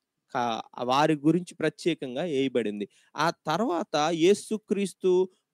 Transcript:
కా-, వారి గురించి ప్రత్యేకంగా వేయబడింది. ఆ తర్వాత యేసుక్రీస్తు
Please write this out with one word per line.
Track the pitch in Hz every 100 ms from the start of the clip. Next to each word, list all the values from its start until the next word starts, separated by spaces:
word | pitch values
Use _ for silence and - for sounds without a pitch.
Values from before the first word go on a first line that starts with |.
| _ _ _
కా-, | 131 120 113 - - 123
వారి | 135 156 151
గురించి | 147 175 180 -
ప్రత్యేకంగా | 156 - 175 160 135 127
వేయబడింది. | 175 135 135 123 107 104 98 _ _ -
ఆ | 165
తర్వాత | - 156 165 254 175 - 151 156
యేసుక్రీస్తు | 165 170 208 - 214 - 202 190 - 185 180 185 _ _